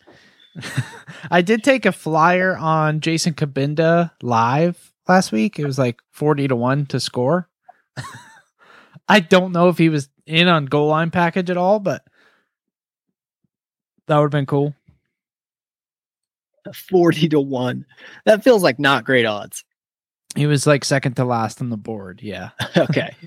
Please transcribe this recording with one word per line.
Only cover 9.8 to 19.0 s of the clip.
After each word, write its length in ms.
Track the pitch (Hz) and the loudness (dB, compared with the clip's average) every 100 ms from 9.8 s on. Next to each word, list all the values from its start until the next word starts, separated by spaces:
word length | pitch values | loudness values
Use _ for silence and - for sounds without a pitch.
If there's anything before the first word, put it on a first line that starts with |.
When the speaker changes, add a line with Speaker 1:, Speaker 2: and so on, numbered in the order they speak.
| 165 | 2
Speaker 1:
was 220 | 151 135 _ - | 2 -6 _ -4
in 220 | 160 180 | 0 2
on 180 | 165 139 | 2 0
goal 220 | 147 151 | 0 0
line 220 | 156 165 | 0 -2
package 380 | 185 170 190 175 | 0 -2 -2 -4
at 80 | 180 | -2
all, 220 | 180 214 | 0 0
but 240 | 190 123 _ _ _ _ _ _ _ _ _ _ _ _ _ _ _ _ _ _ _ _ - | 0 -6 _ _ _ _ _ _ _ _ _ _ _ _ _ _ _ _ _ _ _ _ -2
that 80 | 151 | 0
would've 120 | 147 | 2
been 140 | 147 139 | 0 -2
cool. 280 | 143 143 143 _ _ _ _ _ _ _ _ _ _ _ _ _ _ _ _ _ _ - - - | -2 -2 -6 _ _ _ _ _ _ _ _ _ _ _ _ _ _ _ _ _ _ -20 -18 -2
Speaker 2:
Forty 380 | 185 175 156 160 | 2 4 2 2
to 100 | 151 | 0
one. 440 | 139 131 123 127 135 _ - - | 0 -2 -4 -4 -10 _ -20 -6
That 200 | - 214 | 2 2
feels 180 | 269 233 | 4 4
like 160 | 175 123 | 4 2
not 260 | 143 135 | 2 2